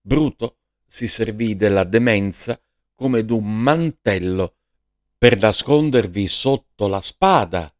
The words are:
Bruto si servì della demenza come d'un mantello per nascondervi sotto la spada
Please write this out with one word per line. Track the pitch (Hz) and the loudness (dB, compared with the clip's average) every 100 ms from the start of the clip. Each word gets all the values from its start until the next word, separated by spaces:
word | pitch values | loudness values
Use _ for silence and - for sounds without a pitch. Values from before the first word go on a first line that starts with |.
Bruto | 98 135 151 - 117 _ _ _ _ | -2 0 0 -4 -10 _ _ _ _
si | - 117 | -10 -8
servì | - 113 107 113 | -4 -6 -2 -4
della | 101 104 98 | 0 2 2
demenza | 92 110 123 107 98 90 - 120 _ _ _ | 2 2 2 2 -2 -6 -10 -10 _ _ _
come | _ 131 123 | _ -2 -2
d'un | 110 117 104 107 | 0 -2 -2 -2
mantello | 123 160 165 - - 95 90 92 90 _ _ _ _ _ _ _ | 0 2 0 -4 -2 -2 -2 -2 -4 _ _ _ _ _ _ _
per | 120 113 | 2 4
nascondervi | 107 101 - 147 151 127 107 90 131 | 2 0 2 2 4 2 0 -2 -4
sotto | - 135 135 _ _ 101 | -2 -2 -2 _ _ -2
la | 98 | -2
spada | - - 190 175 98 87 80 _ | -6 -2 2 4 2 -4 -8 _